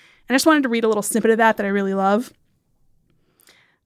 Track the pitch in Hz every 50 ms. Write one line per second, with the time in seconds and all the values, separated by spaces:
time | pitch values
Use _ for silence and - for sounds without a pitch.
0 | _ _ _ _ _ - 240 269 - 320 311 302 269 247 233 226 226 220 214 208
1 | 196 - - 220 202 226 226 214 226 226 220 220 202 196 196 202 196 196 196 196
2 | 190 196 208 226 254 - - _ _ _ _ _ _ _ _ _ _ _ _ _
3 | _ _ _ _ _ _ _ _ _ _ _ _ _ _ _ _ _